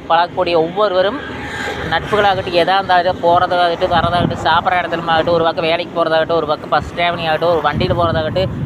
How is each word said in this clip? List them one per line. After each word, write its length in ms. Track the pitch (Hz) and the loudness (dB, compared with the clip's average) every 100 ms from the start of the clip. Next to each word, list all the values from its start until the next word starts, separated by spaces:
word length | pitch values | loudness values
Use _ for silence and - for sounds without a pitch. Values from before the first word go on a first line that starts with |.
| 143 | 0
பழகக்கூடிய 460 | 165 175 156 175 | 2 2 0 0
ஒவ்வொருவரும் 880 | 170 160 180 208 180 190 269 - - - - - - 160 | 2 0 0 0 2 0 -2 -8 -10 -10 -8 -8 -8 -4
நட்புகளாகட்டும், 640 | 160 151 208 202 190 190 | -4 0 2 2 0 0
எதா 200 | 175 165 | 2 2
இருந்தாலும், 420 | 190 190 180 175 180 | 2 2 2 2 0
போறதாகட்டும், 680 | 170 175 175 180 175 170 180 | 2 4 2 2 0 0 0
வரதாகட்டும், 540 | 170 170 175 170 170 | 2 0 0 0 0
சாப்பிட்ற 300 | 175 165 180 | 0 2 2
இடத்துலமாகட்டும், 540 | 180 170 170 165 165 160 | 0 -2 -4 0 0 2
ஒரு 160 | 170 | 2
பக்கம் 200 | 165 165 | 2 0
வேலைக்கு 400 | 160 170 170 170 | 0 -2 -2 -2
போறதாகட்டும், 280 | 165 160 156 | 0 0 2
ஒரு 140 | 165 151 | 0 0
பக்கம் 220 | 147 - | -4 -2
பஸ் 260 | 156 - 160 | -2 -2 -2
டிராவலிங் 300 | 175 175 165 | -2 -2 -2
ஆகட்டும், 220 | 156 165 | 0 0
ஒரு 120 | 170 | 0
வண்டியில 300 | 147 151 180 | 0 0 0
போறதாகட்டும், 540 | 170 170 160 156 170 190 - | 0 0 0 -2 -2 -4 -4